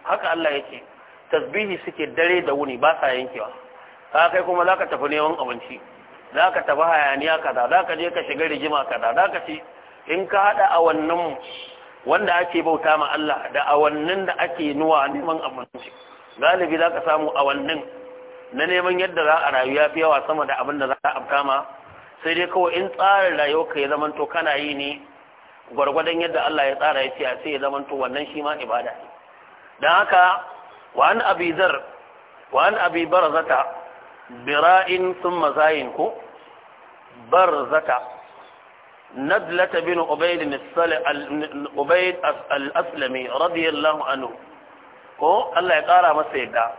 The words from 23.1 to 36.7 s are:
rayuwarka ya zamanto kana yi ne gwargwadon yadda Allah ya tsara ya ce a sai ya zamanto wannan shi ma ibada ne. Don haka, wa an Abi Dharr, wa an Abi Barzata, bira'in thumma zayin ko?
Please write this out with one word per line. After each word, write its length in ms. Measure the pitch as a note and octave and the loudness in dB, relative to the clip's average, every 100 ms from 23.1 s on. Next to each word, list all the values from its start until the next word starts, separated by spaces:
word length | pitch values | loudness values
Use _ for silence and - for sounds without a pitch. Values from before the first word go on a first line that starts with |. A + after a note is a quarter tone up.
| G3 F#3 D3+ | 4 2 0
rayuwarka 400 | D3 D#3 D#3+ D3 | 0 0 -2 -4
ya 100 | C#3 | -2
zamanto 380 | D3 D3+ D3 D3 | -2 -4 -4 -4
kana 280 | E3 D#3 C#3+ | -2 -2 -2
yi 180 | D3 | -4
ne 160 | C#3 C#3+ C#3+ - - - - - - - | -6 -8 -10 -16 -20 -20 -20 -20 -20 -10
gwargwadon 460 | C3 C#3+ D3 D#3+ E3 | -2 0 0 0 -2
yadda 220 | E3+ D#3 C#3+ | -2 -2 -2
Allah 200 | D3+ C#3 | 0 0
ya 100 | E3+ | 2
tsara 260 | D3+ C#3 | 0 0
ya 80 | C3 | -2
ce 120 | - | -4
a 100 | C3+ B2 | -6 -6
sai 120 | D#3 | -6
ya 60 | C#3 | -4
zamanto 360 | C#3 C#3+ C#3 | -4 -4 -6
wannan 320 | C#3 B2+ C3+ D3 | -6 -4 -4 -8
shi 140 | D3+ | -6
ma 140 | D3 | -6
ibada 360 | D3+ A#2 A#2+ A#2+ | -6 -4 -4 -4
ne. 160 | A2+ - - - - - - - - | -12 -18 -20 -20 -20 -20 -20 -20 0
Don 100 | D3 | 4
haka, 540 | F3 G3+ F#3+ F3+ G3 - - - - - | 4 6 6 6 4 -4 -18 -20 -20 -8
wa 180 | - D3+ | 4 4
an 100 | A3 | 4
Abi 320 | A3+ E3+ F3 | 2 0 0
Dharr, 300 | D#3+ F#3 C#3 - - - - - - - | 2 2 0 -6 -20 -20 -20 -20 -20 -2
wa 100 | C3+ | 2
an 100 | F3 G#3+ | 2 2
Abi 280 | F3 E3 | 0 0
Barzata, 640 | D#3+ F3+ D#3+ D#3 D#3 C3 C#3 - - - - - - A#2+ B2+ | 2 4 4 2 2 0 0 -6 -16 -20 -20 -20 -20 -12 -2
bira'in 680 | D3 E3 F#3 F#3 F3+ F#3 F3+ | 4 6 6 4 0 0 -2
thumma 320 | F3+ F3 D3+ | -4 0 0
zayin 380 | C#3 D#3 D#3 B2+ | 4 4 2 -4
ko? 220 | A2 F#3 - - - - - - | -4 -6 -6 -18 -20 -20 -20 -20